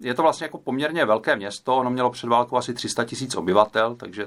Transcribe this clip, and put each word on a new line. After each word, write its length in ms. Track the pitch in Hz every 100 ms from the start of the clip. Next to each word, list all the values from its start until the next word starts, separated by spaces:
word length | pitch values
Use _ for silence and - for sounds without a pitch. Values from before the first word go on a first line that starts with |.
je 140 | 123
to 80 | 127
vlastně 220 | 160 -
jako 140 | 160 -
poměrně 460 | - 131 151 165
velké 320 | 120 110 156 120
město. 400 | 101 - - 131
Ono 140 | 127
mělo 200 | 127 123
před 180 | - 120
válkou 280 | 117 123 127
asi 180 | 120
tři 140 | 120 107
sta 160 | -
tisíc 300 | 117 113 127
obyvatel, 600 | 95 82 101 107 110 113
takže, 320 | 120 101 98